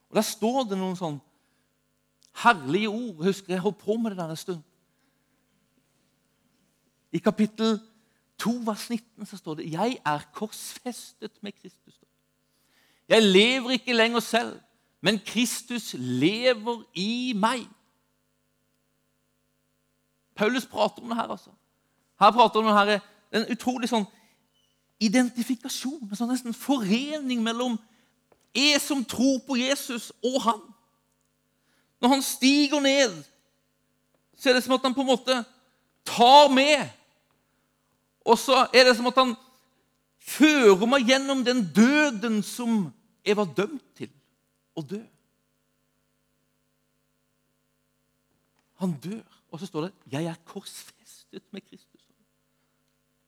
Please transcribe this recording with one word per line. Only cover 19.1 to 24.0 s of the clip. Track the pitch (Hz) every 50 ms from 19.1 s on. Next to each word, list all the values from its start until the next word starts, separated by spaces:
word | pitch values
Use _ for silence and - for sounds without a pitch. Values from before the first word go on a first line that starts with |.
| _ _ _ _ _ _ _ _ _ _ _ _ _ _ _ _ _ _ _ _ _ _ _ _ -
Paulus | - 208 220 247 262 254 -
prater | - 214 208 202 - -
om | 233 233
det | 233
her, | 226 - 226 208
altså. | - - 196 202 _ _ _ _ _ _ _ _ _ _ _ _ -
Her | 190 214 214
prater | 247 233 214 - 214
han | 220 220
om | 208
det | 208 202 208 208
her, | 196 - _ _ _ _ - -
en | 220 226 -
utrolig | 240 - - 247 247 254 240 -
sånn | 240 220